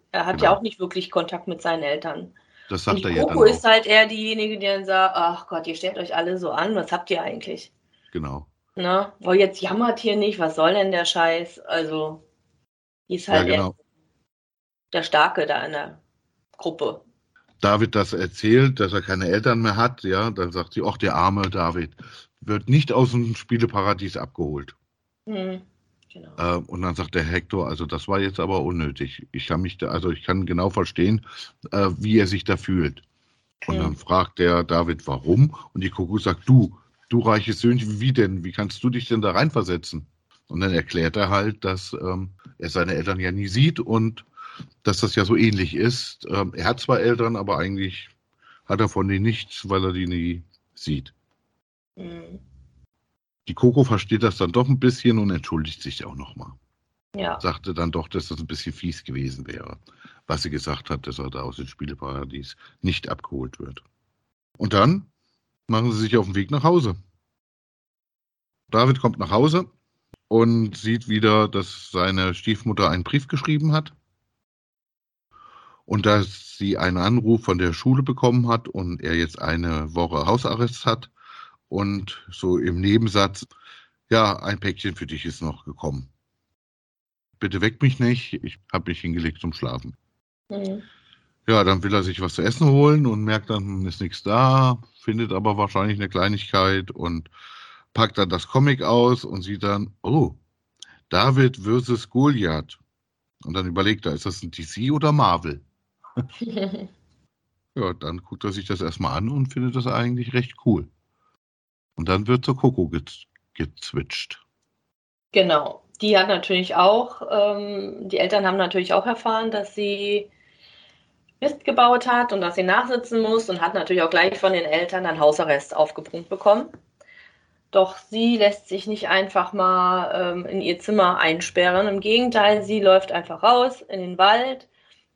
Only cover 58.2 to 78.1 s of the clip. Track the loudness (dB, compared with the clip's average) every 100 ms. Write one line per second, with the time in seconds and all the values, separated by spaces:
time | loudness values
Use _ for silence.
58.2 | -8 -10 -10 -10 -10 -8 -8 -8 -10 -8
59.2 | -8 -8 -14 -14 -14 -18 _ _ -20 _
60.2 | -6 -4 -4 -6 -6 -8 -6 -8 -8 -10
61.2 | -10 -10 -10 -10 -14 -12 -12 -10 -10 -10
62.2 | -10 -12 -16 -20 -20 _ -4 -4 -6 -10
63.2 | -10 -10 -10 -12 -16 -16 _ _ _ _
64.2 | _ _ _ -8 0 4 4 4 -4 _
65.2 | _ _ _ _ -2 0 2 0 2 2
66.2 | 2 -2 -2 0 4 4 2 -4 -10 _
67.2 | _ _ _ _ _ _ _ _ _ _
68.2 | _ _ _ _ _ 2 4 4 0 -2
69.2 | 0 2 4 2 -2 _ _ _ _ -20
70.2 | 0 4 4 4 0 -4 -4 -2 -2 2
71.2 | 4 6 4 0 -6 -10 -8 -2 0 2
72.2 | 0 -2 -4 -2 -2 2 2 2 0 -2
73.2 | -2 -4 -2 0 2 0 -2 _ _ _
74.2 | _ _ _ _ _ _ _ _ _ _
75.2 | _ _ -20 -20 -20 _ -4 0 4 4
76.2 | 2 -6 -16 -6 -2 0 0 2 2 2
77.2 | 4 4 2 0 0 0 2 2 2